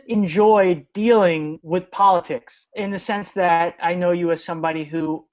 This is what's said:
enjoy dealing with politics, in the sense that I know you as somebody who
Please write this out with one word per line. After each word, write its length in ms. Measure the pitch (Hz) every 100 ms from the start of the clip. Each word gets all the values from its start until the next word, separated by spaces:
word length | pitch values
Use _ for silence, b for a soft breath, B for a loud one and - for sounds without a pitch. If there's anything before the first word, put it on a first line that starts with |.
| -
enjoy 800 | 220 190 170 214 208 190 165 -
dealing 640 | 202 226 226 180 160 151 160
with 260 | 160 180 180
politics, 760 | - 202 180 170 131 - - _
in 180 | - 202
the 80 | 196
sense 320 | - 202 196
that 440 | 196 175 170 170 -
I 120 | 170 180
know 160 | 175
you 200 | 175 170
as 120 | 160
somebody 400 | - 165 160 160
who 420 | 151 165 156 156 -